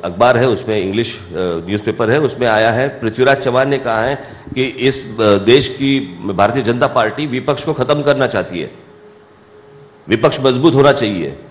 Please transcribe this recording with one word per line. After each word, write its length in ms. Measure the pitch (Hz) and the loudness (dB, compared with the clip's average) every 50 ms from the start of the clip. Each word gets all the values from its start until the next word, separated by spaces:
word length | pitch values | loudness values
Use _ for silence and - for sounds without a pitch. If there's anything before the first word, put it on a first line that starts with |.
| - | -8
अखबार 300 | 87 87 90 117 123 127 | -8 0 2 4 4 4
है, 100 | 120 127 | 4 4
उसमें 340 | 131 110 95 - 110 107 107 | 2 0 0 -2 -2 -2 -2
English, 380 | 90 95 98 110 117 113 - - | -2 0 -2 -2 -2 -4 -6 -14
अ, 20 | - - 87 | -16 -10 -6
न्यूज़पेपर 760 | 82 92 90 85 82 82 90 101 104 104 117 107 - 117 107 | -4 -2 -2 -2 -4 -4 -4 -4 -4 -2 -4 -2 -2 0 0
है, 80 | 123 147 | 2 2
उसमें 280 | 156 123 - 113 123 | 0 0 -2 0 0
आया 220 | 117 107 107 110 113 | 2 2 4 2 2
है, 180 | 113 120 131 | 2 0 -2
पृथ्वीराज 560 | 143 139 - - 113 107 127 127 131 139 135 - | -2 -4 -4 -6 -6 0 2 2 4 4 2 0
चव्हाण 240 | 135 120 127 135 | 0 0 0 0
ने 100 | 139 143 | 2 0
कहा 240 | 135 135 123 113 110 | -2 -2 -2 -2 0
है 340 | 113 127 143 139 - - - - - - - | 0 -2 -2 -6 -8 -16 -18 -18 -16 -10 -4
कि 80 | 127 131 | -2 -2
इस, 580 | 131 98 101 120 135 131 135 - - - 110 | -2 -2 0 0 0 0 0 -8 -12 -4 0
अ, 120 | 113 107 101 | 2 4 4
देश 340 | 95 98 107 123 143 139 | 4 4 4 4 4 4
की 320 | - - - 135 135 139 135 113 90 87 - - 101 98 | 0 -6 -4 -2 0 0 -2 -2 -6 -12 -10 -8 -6 0
भारतीय 280 | 90 101 104 110 135 117 | 2 2 2 2 0 0
जनता 240 | 110 120 123 139 | 0 0 0 0
पार्टी 380 | 135 - 131 113 110 107 135 151 | 0 2 0 0 0 -2 -4 -6
विपक्ष 400 | 147 120 127 - - - 120 - | -4 -6 -4 -2 -2 -4 -4 -4
को 80 | 165 151 | -6 -4
खत्म 280 | - 131 131 147 147 | -2 0 0 0 0
करना 240 | 143 143 139 135 131 | 2 0 2 2 0
चाहती 340 | 120 - 101 90 - 90 87 | -2 0 -4 -4 -4 -6 -8
है, 120 | 73 - - - - - - - - - - - - _ - _ _ _ - - - - - - - - - - - - | -8 -10 -12 -20 -20 -20 -20 -20 -20 -20 -20 -20 -20 _ -20 _ _ _ -20 -20 -20 -20 -20 -20 -20 -20 -20 -20 -4 -2
विपक्ष 280 | 113 113 110 127 - - | -2 2 2 2 0 2
मजबूत 340 | 131 135 127 123 139 170 120 | 0 0 2 4 2 4 4
होना 180 | 135 139 147 | 6 6 6
चाहिए। 480 | 139 135 123 104 101 90 78 69 67 - - - | 4 2 0 -2 -2 -4 -6 -6 -8 -12 -20 -20